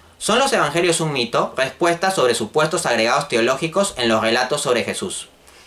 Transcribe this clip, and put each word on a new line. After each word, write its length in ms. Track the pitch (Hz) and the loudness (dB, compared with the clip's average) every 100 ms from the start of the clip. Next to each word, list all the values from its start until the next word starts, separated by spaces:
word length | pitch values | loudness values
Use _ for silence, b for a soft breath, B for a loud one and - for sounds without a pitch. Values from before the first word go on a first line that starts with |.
| B - | B -6
¿Son 220 | - 226 | 0 0
los 120 | 269 | 2
evangelios 460 | 214 151 160 180 165 | 0 0 0 0 0
un 140 | 156 | -2
mito? 420 | 139 117 143 190 - | -2 -2 -2 -2 -2
Respuesta 540 | 135 - 170 170 190 | -4 0 0 2 0
sobre 240 | 190 127 | 2 2
supuestos 500 | 117 107 151 156 175 | 2 0 0 0 0
agregados 440 | 143 117 110 143 143 | 0 2 2 0 0
teológicos 680 | 117 120 131 160 185 196 - | 0 2 0 -2 0 -2 0
en 120 | 117 | 0
los 140 | 110 | 2
relatos 400 | 113 120 - 147 | 2 0 0 -2
sobre 200 | 135 117 | 0 0
Jesús. 460 | 101 - 95 - - - B B | 0 -4 -6 -8 -14 -20 B B